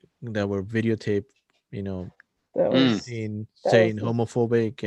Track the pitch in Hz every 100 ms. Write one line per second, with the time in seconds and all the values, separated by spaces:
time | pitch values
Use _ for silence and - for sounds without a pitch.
0 | _ _ 120 107 101 98 95 113 113 110
1 | - 101 101 _ _ _ _ 113 98 92
2 | 90 - _ _ _ - - 131 135 98
3 | - 117 110 107 110 _ - 117 110 107
4 | 110 117 110 123 117 117 113 -